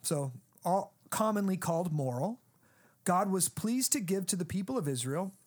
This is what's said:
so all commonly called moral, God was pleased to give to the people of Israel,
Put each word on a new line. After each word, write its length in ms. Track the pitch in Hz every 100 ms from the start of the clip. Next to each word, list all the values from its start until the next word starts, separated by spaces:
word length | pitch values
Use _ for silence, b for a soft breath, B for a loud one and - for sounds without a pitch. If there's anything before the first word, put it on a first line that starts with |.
so 280 | - 156 139 123 - -
all 300 | 175 190 - _ -
commonly 480 | - 220 208 196 185
called 340 | - 165 180
moral, 480 | 151 131 123 175 240 _ _ b b b b
God 280 | - 180 202
was 180 | 190 -
pleased 420 | - 214 247 254
to 60 | 294
give 280 | 175 190 180
to 80 | 180
the 100 | 175
people 320 | 190 190 262
of 100 | 143
Israel, 460 | 127 123 147 190 -